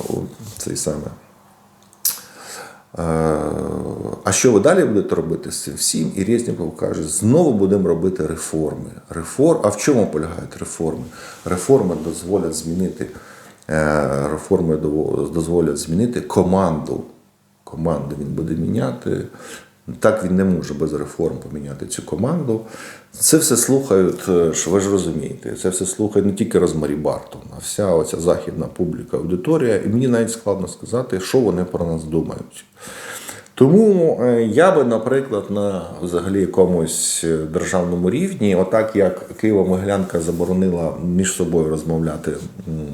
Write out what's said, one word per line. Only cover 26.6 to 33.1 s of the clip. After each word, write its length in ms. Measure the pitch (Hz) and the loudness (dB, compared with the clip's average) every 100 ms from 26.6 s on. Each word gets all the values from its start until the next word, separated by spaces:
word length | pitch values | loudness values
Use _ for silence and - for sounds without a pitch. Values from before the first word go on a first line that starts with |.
| 85 80 73 73 | 2 0 -2 -2
Бартон, 460 | 73 - - - - - | -2 -4 -8 -18 -16 -14
а 40 | |
вся 280 | - - 101 | -8 -2 2
оця 300 | 82 78 - | 2 2 0
західна 480 | 82 80 - - - | 2 0 0 -6 -6
публіка, 520 | - 85 82 - - | -4 -4 -4 -4 -4
аудиторія. 580 | 82 90 117 160 120 104 | -2 -2 0 2 2 0
І 100 | - | 0
мені 200 | 113 131 | 0 2
навіть 240 | 117 113 | 2 0
складно 360 | - 104 92 90 | -2 -4 -2 -4
сказати, 520 | - - 113 131 95 | -10 -6 -6 -4 -6
що 200 | 92 131 | 0 2
вони 240 | 110 87 | 4 2
про 220 | 90 85 85 | -2 -2 -4
нас 180 | 80 | -4
думають. 640 | 78 80 65 - - - - _ - - - | -2 -2 -2 -6 -12 -18 -20 _ -18 -16 -14